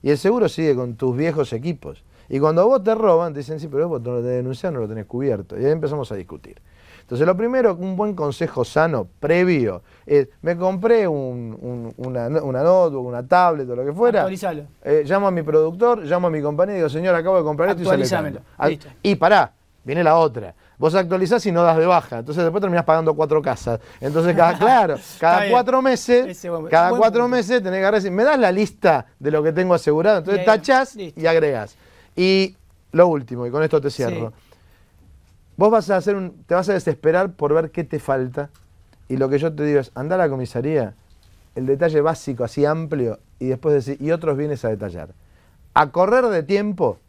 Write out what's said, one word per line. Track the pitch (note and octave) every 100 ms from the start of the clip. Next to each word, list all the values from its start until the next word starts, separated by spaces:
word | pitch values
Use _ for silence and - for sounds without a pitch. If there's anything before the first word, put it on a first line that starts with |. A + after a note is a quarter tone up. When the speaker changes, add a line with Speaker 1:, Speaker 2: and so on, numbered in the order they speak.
Speaker 1:
Y | C3
el | D3
seguro | G3 A#3+ F#3+
sigue | - D#3+ B2+
con | B2 A2+
tus | C3 B2
viejos | D#3 D3 C#3+
equipos. | A#2 B2+ C#3 C#2+ - _ _ _
Y | C3+
cuando | D3+ E3 G3+
vos | -
te | G3 A3
roban, | A3 E3 E3+
te | C#3+
dicen, | C3+ D#3
"Sí, | D#3
pero | C#3 E3+
vos | D3+
no | A#2
lo | B2
tenés | A#2+ B2
denunciado, | B2+ C3 F#3+ C#3+
no |
lo | A2
tenés | A2 G2+
cubierto". | A#2+ C#3 G#2+ F#2 F#2
Y | C3
ahí |
empezamos | D#3+ D3+ D3+ B2
a | G2+
discutir. | F2 D2+ - - _ _ - -
Entonces, | _ B2 D#3+
lo | F#3
primero, | A#3 B3+ A#3 F3
un | F#3 F#3
buen | G#3+
consejo | F#3 D3 C3 E3 -
sano, | A#2+ - E3 C#3 - _
previo, | D3 E3+ F3+ E3 A2+ F2+ _ _ -
es, | D3 C3 _
"Me | D#3 E3+
compré | F#3 F#3+ A3 A#3 G3
un, | D3+ C3 B2 A#2 A2
un, | A#2+ B2 A#2 A#2
una, | B2+ B2 A#2
una | D#3 C#3+ B2+
notebook, | D#3 F#3 F3 C#3 B2
una | A#2+ B2+
tablet | F3+ F3+ D#3 B2+
o | B2
lo |
que | C3+
fuera". | D#3 A#3+ G#3+
Speaker 2:
Actualizalo. | F#3+ F#3+ F#3+ D#3+ D3 -
Speaker 1:
Eh, | - D3+ D3
llamo | G3 G3+
a |
mi | F3+
productor, | D3+ D#3 D#3 E3+ A#3+ A#3
llamo | D#3 F3 F3+
a |
mi | D#3
compañía | D3 D3 F#3 G3
y |
digo, | D#3+
"Señor, | C#3+ F#3 E3+
acabo | E3 F#3+
de |
comprar | D3+ D3+ F3
esto | F#3
y | F3+
sale | F#3
Speaker 2:
Actualizamelo. | - F3 D#3 -
Speaker 1:
tanto". | - -
Ah, | D3
Speaker 2:
Listo. | D3+ D3 C3
Speaker 1:
y | G#3 G3+
pará, | E3 G3+ C#3+ _ _ _
viene | - D3
la | E3+ E3
otra. | D#3+ A#2 G2 - _ _
Vos | D#3+
actualizás | F3+ F3 F#3 F#3 F#3 G3+
y |
no | E3+
das | E3+ D#3+
de | E3
baja, | F3 - A#2
entonces | B2 D3+
después | E3+ F3+
terminás | G3 F3 E3
pagando | D#3+ D#3+ D3+
cuatro | D#3 D#3
casas. | C#3+ B2+ - A2+ - -
Entonces, | C3 D3+ E3+ E3+
cada, | E3+
Speaker 2:
<laughs> | F3+
Speaker 1:
claro, | A3 B3+ F#3+ C#3+ - -
cada | D#3+
Speaker 2:
Está | F3 G3+
bien. |
Speaker 1:
cuatro | A#3+ A#3 C4
meses, | C4 B3 - A#3+ C4
Speaker 2:
Ese | F3+ F3
buen, | E3+ D#3+
Speaker 1:
cada | D#3+ F3
Speaker 2:
buen | A#3+
Speaker 1:
cuatro | A3+ A3+
Speaker 2:
punto. | B3 B3
Speaker 1:
meses | G3 A#3+
tenés | F#3+
que | F#3
agarrar | F#3+ G#3+
y |
decir, | G3
"¿Me | F3+
das | B3+ D4
la | G#3
lista | F#3 G#3+ - F#3 D3 - _
de | C#3
lo | D3+
que | D3+
tengo | D#3 F#3
asegurado?". | F3 - D3+ F#3 G#3
Entonces, | E3 G3 F3+
Speaker 2:
Bien, | A3
Speaker 1:
tachás | - C4 C4 A3
Speaker 2:
listo. | F3+ -
Speaker 1:
y | D#3+
agregás. | E3 D3+ B2+ G#2 _ _ _ _ -
Y | F#3 F#3+ F#3+ - _ _ _
lo | D#3+ F3
último, | D3+ A#2+ A#2+ A#2+
y |
con | C3+
esto | D#3 D#3
te | C#3
cierro. | C3 B2 E3 A2+
Speaker 2:
Sí. | - _ _ _ _ _ _ _ - _ _ _ -
Speaker 1:
Vos | G#3
vas | A3 D#3+
a | G3
hacer | G3 G3+
un, | F3+ - -
te | F3
vas | F3+
a |
desesperar | F#3+ - D3 D#3 E3+ F#3+
por | F3+ D3
ver | D#3 D#3+
qué | -
te | D#3 D3+
falta. | - C3+ B2+ B2+ C#3+ _ _ _ _ _ -
Y | C3
lo | C3+
que | C#3
yo | D#3+
te | D3+
digo | D3+ D3
es, | B2+ -
andá | C#3+ F#3
a |
la | E3
comisaría, | C3+ B2 B2 C3 D#3 A2 - _ _ _ _ _ -
el | C3
detalle | C#3 E3+ D#3
básico, | D3+ E3 - A#2+
así | B2+ - D3
amplio, | D#3+ D#3+ D3 A#2+ G#2+ _ _
y | B2+
después | C3 D#3+ D3 A#2+
decís, | C#3
"Y | C#3+
otros | E3+ D#3+ C#3
vienes | D3+ C#3
a | A#2
detallar". | G#2+ G2+ E2+ D#2 - _ _ _ _ _
A | - D3+
correr | E3+ F#3+ B3 B3
de | F#3
tiempo | D3 G3 G#3 F3+ E3+ -